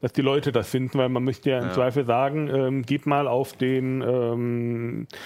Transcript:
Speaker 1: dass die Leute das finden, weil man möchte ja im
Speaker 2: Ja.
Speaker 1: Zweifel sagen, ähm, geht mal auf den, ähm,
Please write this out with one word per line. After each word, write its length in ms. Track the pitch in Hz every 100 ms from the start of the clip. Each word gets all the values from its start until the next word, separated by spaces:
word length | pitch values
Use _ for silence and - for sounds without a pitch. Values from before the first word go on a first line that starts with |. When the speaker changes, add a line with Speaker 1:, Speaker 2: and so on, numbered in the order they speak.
Speaker 1:
dass 120 | 123
die 80 | -
Leute 300 | 135 143 139
das 180 | 117 101
finden, 300 | 131 131 139
weil 100 | 127
man 140 | 127
möchte 260 | 127 127 143
ja 80 | 127
im 100 | 92
Speaker 2:
Ja. 20 |
Speaker 1:
Zweifel 320 | 92 127 135 120
sagen, 440 | 120 139 156 147
ähm, 280 | 135 131 135
geht 240 | 120 139 151
mal 200 | 143 139
auf 260 | 123 131
den, 480 | - 127 131 131 131
ähm, 1040 | 120 127 117 120 120 120 120 117 117 113 - -